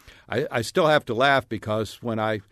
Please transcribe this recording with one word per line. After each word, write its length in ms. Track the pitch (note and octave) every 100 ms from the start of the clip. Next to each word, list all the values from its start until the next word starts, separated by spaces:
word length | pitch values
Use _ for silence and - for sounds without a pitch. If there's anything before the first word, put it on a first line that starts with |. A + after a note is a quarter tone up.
| - - -
I, 180 | G#2+ D3+ B2+
I 20 |
still 260 | G#2+ F#3 D#3
have 180 | D3+ -
to 80 |
laugh 340 | A2+ C#3 C3+ -
because 500 | G#2+ A#2 G#2+ G#2+ -
when 180 | A#2 A2
I 220 | A2 G#2+ -